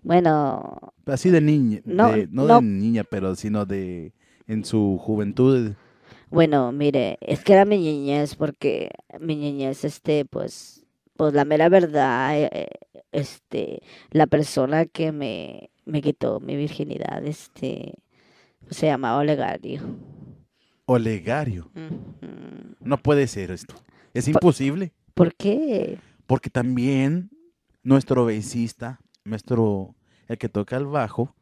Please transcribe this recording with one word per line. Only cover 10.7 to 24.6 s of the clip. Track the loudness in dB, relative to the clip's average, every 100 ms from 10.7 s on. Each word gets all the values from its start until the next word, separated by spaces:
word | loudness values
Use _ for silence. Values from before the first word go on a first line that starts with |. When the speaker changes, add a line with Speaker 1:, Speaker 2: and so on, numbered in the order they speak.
| -20 _ _ _ -2
Speaker 1:
pues, | 2
la | 2
mera | 2 4 6
verdad, | 6 6 2 2 0 0 0
eh, | 0
eh, | -4 -10 -14 -20 -20 _
este, | -6 -6 -12 _ -8 -8 -10 -16 -20 _
la | 0 2
persona | 2 0 -2 0 0
que | -2 -2 -6
me, | -4 -8 -8 -12 -18 -20 _
me | -6 -2
quitó | -2 -2 -4 -4
mi | -6
virginidad, | -6 -6 -8 -10 -8 -8 -8
este, | -10 -12 -18 -10 -10 -8 -14 -18 _ _ _ _ _ _
pues, | -16 -2
se | 0
llamaba | 0 0 0
Olegario. | 0 0 -2 -6 -10 -12 -12 -14 -18 -20 -20 -20 _ _ _ _
Speaker 2:
¿Olegario? | 0 0 0 -4 -4 -4 -4 -6 -10
Speaker 1:
Ujú. | -16 -12 -12 -14 -18 -18 -18 -18 -18 -20 -14
Speaker 2:
No | -6 -2
puede | 2 2 2
ser | -4 -8
esto. | -10 -12 -20 _ _ _
Es | -4
Speaker 1:
Por | 0
Speaker 2:
imposible. | 4 4 4